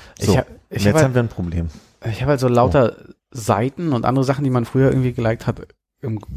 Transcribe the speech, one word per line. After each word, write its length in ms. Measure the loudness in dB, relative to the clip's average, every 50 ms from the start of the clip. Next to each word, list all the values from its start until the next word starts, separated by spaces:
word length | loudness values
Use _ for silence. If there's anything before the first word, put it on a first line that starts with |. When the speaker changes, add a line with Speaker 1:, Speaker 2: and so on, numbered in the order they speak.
| -20 -20 -12
Speaker 1:
So, 140 | -4 0 2
Speaker 2:
Ich 60 | 2
hab, 100 | 2 0
ich 300 | -2 -8 -20 _ -10 -6
Speaker 1:
und 80 | 0 2
jetzt 0 |
Speaker 2:
hab 60 | 2 4
halt, 80 | 4 4
Speaker 1:
haben 100 | 4 2
wir 80 | 0 0
ein 40 |
Problem. 400 | -2 -4 -6 -6 -4 -4 -4 -4 -4 -8 -12 -20 _ _ _ -8 -8
Speaker 2:
ich 120 | -6 -2
hab 80 | 0 0
halt 100 | 0 2
so 80 | 2
lauter 480 | 2 4 4 4 4 4 4 2 2 0 -6 -16 -20 -20 _ _ _ -16
Seiten 540 | -6 -2 0 0 0 0 -2 -4 -4 -4 -2
und 140 | -2 -2 0
andere 180 | 0 0 0 0
Sachen, 220 | 0 0 0 0
die 40 | 0
man 140 | 0 0 -2
früher 240 | 0 0 2 2 2
irgendwie 200 | 2 2 0 -2
geliked 340 | -2 -2 -2 -2 -2 -2 -4
hat, 220 | -6 -6 -6 -8 -20 _ _ _ _ _ _
ähm, 180 | -8 -8 -8 -8 -8 -10 -6